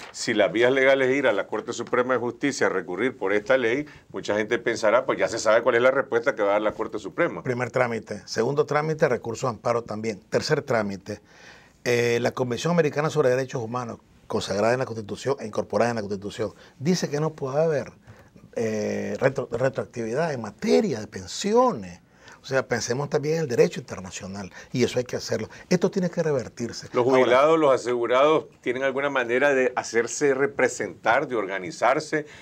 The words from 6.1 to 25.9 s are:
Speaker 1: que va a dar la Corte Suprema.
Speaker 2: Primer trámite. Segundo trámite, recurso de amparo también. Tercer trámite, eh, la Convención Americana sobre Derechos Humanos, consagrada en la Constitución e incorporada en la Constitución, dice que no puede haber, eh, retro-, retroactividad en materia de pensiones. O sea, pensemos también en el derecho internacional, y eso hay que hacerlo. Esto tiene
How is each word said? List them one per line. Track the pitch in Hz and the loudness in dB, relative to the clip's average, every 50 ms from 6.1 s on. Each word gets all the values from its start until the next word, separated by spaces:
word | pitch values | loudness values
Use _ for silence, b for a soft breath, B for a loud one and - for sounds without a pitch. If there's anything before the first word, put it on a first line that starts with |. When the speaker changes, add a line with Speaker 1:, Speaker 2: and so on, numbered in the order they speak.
| 117 117 117 143 127 | -2 0 0 0 0
Speaker 1:
que | 104 104 | 0 2
va | 101 | 2
a | 101 | 2
dar | 107 | 2
la | 107 107 107 | 0 0 -2
Corte | - 110 104 - 107 | -4 -6 -6 -6 -8
Suprema. | 95 95 80 - 170 160 110 85 - | -10 -8 -4 -2 -2 -2 -2 -4 -6
Speaker 2:
Primer | 139 123 120 123 117 | -4 -4 -4 -4 -2
trámite. | - 131 127 120 117 110 104 - 104 101 - | 0 0 0 0 -2 -4 -8 -8 -12 -12 -12
Segundo | - - - 113 123 143 143 147 | -6 -2 -2 0 0 2 0 0
trámite, | - 147 147 151 156 156 147 165 147 | 0 0 0 0 0 0 2 2 2
recurso | 123 110 - 117 110 - - 131 | 2 0 -4 -6 -6 -4 -4 -4
de | |
amparo | 113 98 - 120 117 117 113 | -4 -4 -2 -2 -2 -2 -2
también. | - 110 104 110 113 104 90 - _ | -4 -8 -6 -6 -6 -6 -8 -6 _
Tercer | - - - - 156 143 | -2 -2 0 0 0 -2
trámite, | - - 123 113 107 101 98 95 - - 104 - B B B B B B B B B B B _ - | 0 0 0 0 0 -2 -4 -8 -10 -12 -12 -12 B B B B B B B B B B B _ -2
eh, | 123 120 120 120 120 117 120 | 0 2 2 2 2 2 2
la | 120 123 | 0 0
Convención | - - 131 123 120 - - 160 | -2 -2 -2 -2 -2 -2 -2 0
Americana | 175 170 160 147 131 147 147 156 | 2 2 2 2 0 -2 -2 0
sobre | - 151 143 127 | 2 4 6 6
Derechos | 127 127 131 127 - 139 113 | 6 4 0 -2 -6 -6 -6
Humanos, | 110 117 123 123 113 107 - _ _ _ _ _ - | -6 -6 -6 -8 -8 -10 -14 _ _ _ _ _ -6
consagrada | - 107 98 - 98 101 104 113 120 | -4 -4 -2 -2 0 2 2 2 2
en | 127 | 2
la | 135 | 0
Constitución | 123 117 113 107 98 107 95 - 123 135 - | -4 -6 -8 -10 -10 -10 -6 -2 -2 -2 -2
e | 113 107 | -4 -6
incorporada | 104 110 101 - - 107 113 120 | -4 -4 -4 -2 0 0 0 0
en | 120 | 0
la | 113 | -2
Constitución, | 107 98 104 98 95 104 90 - 113 101 B B B B B - | -4 -6 -6 -8 -8 -8 -8 -6 -6 -6 B B B B B -4
dice | 127 156 185 175 - 151 | 0 0 0 2 0 -2
que | 139 147 | -2 -2
no | 151 160 156 | -2 -2 -4
puede | - 143 131 131 147 | -4 -6 -4 0 0
haber, | 160 165 156 139 110 - - - B B B B B B B - - - - | 2 2 2 0 -2 -6 -10 -18 B B B B B B B -20 -20 -10 -6
eh, | - 117 110 110 107 107 104 104 104 101 101 104 - | -4 -2 -2 -2 -2 -2 -2 -2 -2 -4 -4 -4 0
retro-, | - 135 131 135 127 - | 0 0 0 -2 -4 -6
retroactividad | - 120 123 135 131 - 113 - - 127 113 110 113 139 170 170 147 | -4 -2 -2 -2 -2 -2 -6 -8 -8 -8 -6 -4 -2 -2 -2 -2 -4
en | 127 | -6
materia | 113 104 98 - - 220 240 247 226 202 - 110 | -8 -10 -10 -6 0 2 2 4 4 2 -2 -4
de | 104 98 | -8 -10
pensiones. | - 98 92 90 - - - 202 208 240 254 247 196 123 98 90 87 - B B B B B B B B | -12 -14 -12 -10 -10 -6 -2 2 4 4 4 4 2 -2 -6 -12 -14 -16 B B B B B B B B
O | - - | -8 -4
sea, | 135 131 123 - | -2 -2 0 0
pensemos | 123 113 101 - 120 131 143 143 | -2 -2 -2 -2 -2 -2 -2 -2
también | - 151 139 151 156 165 | -2 -2 0 0 -2 -2
en | |
el | 160 135 | -2 0
derecho | - - 165 175 - - | 2 2 2 2 2 -2
internacional, | 131 - - - 92 92 - - 104 95 95 101 101 90 B B B B | -10 -10 -12 -12 -12 -12 -12 -12 -12 -10 -10 -10 -12 -12 B B B B
y | - 131 120 | -2 0 0
eso | 107 - 120 | 2 2 -2
hay | - | -4
que | - - | -4 -6
hacerlo. | 120 - - 117 110 107 B B B B B | -8 -6 -4 -4 -4 -4 B B B B B
Esto | 180 175 - | 0 0 0
tiene | 185 | 0